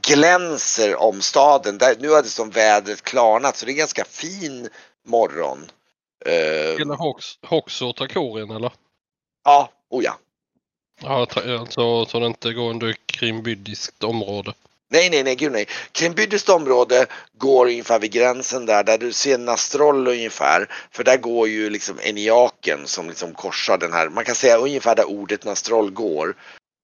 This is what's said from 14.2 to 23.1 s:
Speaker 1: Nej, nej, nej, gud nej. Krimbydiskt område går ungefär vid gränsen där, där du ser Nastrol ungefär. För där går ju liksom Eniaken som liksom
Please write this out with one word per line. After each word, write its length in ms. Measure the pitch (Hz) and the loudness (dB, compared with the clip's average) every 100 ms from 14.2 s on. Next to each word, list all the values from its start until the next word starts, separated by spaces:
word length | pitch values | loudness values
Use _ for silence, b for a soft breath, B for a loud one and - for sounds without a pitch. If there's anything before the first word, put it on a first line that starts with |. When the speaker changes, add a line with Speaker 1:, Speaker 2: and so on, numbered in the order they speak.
| 98 101 98 - _ _ _ | -4 -6 -8 -14 _ _ _
Speaker 1:
Nej, 200 | 160 180 | 2 4
nej, 140 | 151 | 2
nej, 120 | 131 127 | 0 -2
gud 160 | 151 | -2
nej. 160 | 113 104 B B | -2 -4 B B
Krimbydiskt 580 | - 165 170 214 202 - | -4 -2 -2 -2 0 4
område 560 | 175 139 123 120 123 123 B B | 4 4 4 6 4 2 B B
går 320 | 110 135 131 123 | _ 4 6 6
ungefär 340 | 120 113 113 | 2 0 0
vid 120 | 110 | 0
gränsen 540 | 117 123 123 123 127 113 | 2 2 0 -6 -4 2
där, 180 | 104 | 2
där 140 | 104 110 | 4 0
du 160 | 120 | 0
ser 240 | - 143 123 | -2 0 0
Nastrol 680 | 120 113 - 139 147 139 127 | 0 -2 -2 2 2 4 0
ungefär. 600 | 120 113 - 69 85 101 B B | -2 -6 -2 2 2 0 B B
För 120 | - | -2
där 140 | 127 131 | 2 2
går 300 | 120 117 110 | 2 0 0
ju 220 | 107 107 | 0 -4
liksom 300 | 104 - 64 | -4 -8 -6
Eniaken 840 | 87 104 107 117 123 - 90 71 71 | -6 -2 2 4 4 0 -6 -4 -6
som 220 | - | -8
liksom 240 | 82 | -10